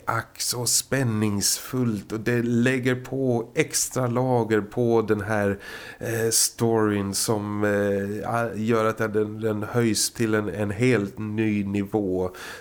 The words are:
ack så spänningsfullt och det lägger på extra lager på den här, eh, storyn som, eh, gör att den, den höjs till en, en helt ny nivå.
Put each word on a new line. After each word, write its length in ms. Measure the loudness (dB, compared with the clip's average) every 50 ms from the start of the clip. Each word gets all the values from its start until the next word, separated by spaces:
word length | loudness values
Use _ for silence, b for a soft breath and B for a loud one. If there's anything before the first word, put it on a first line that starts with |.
| -4
ack 360 | -4 -4 -4 -4 -6 -8 -8
så 240 | -6 -4 -4 -2 -2
spänningsfullt 1500 | 0 0 0 0 0 0 0 0 0 0 2 2 0 0 0 0 0 -2 -2 -4 -4 -2 0 0 0 0 -2 -4 -6
och 80 | -6 -4
det 220 | -2 0 0 0 2
lägger 520 | 2 2 4 4 4 2 2 0 0 0
på 560 | -2 -4 -6 -4 0 2 2 2 0 0 -2 0
extra 520 | 0 0 0 0 -2 -2 -2 -2 -2 0
lager 540 | 0 0 0 2 2 2 2 2 2 2 2
på 400 | 0 0 -2 0 2 4 4 4
den 200 | 4 4 2 0
här, 380 | 0 0 0 2 2 2 0 -2 B B B B B B B B
eh, 300 | -8 -4 -2 0 0 2
storyn 800 | 2 2 2 0 0 0 2 2 4 4 4 4 2 2 0 -2 -2
som, 500 | -2 -2 0 0 0 -2 -2 -2 0 0
eh, 1000 | 2 2 2 2 2 0 0 -2 -4 -6 -6 -4 -4 -2 -2 -2 -2 -4 -2
gör 240 | 0 2 2 2 2
att 120 | 2 0
den, 440 | 0 -2 0 0 0 0 0 -2 -4
den 220 | -2 -2 -2 -2 -4
höjs 480 | -2 0 2 2 2 2 0 0 -2
till 220 | -2 -2 0 2 2
en, 160 | 0 0 -2
en 220 | -2 -2 -2 -2
helt 460 | -2 0 2 4 4 2 0 -2 -6
ny 460 | -8 -8 -4 -2 0 0 2 2 0 0
nivå. 680 | 0 -2 -2 -2 0 0 0 0 0 0 0 -2 -4 -6 B B B B B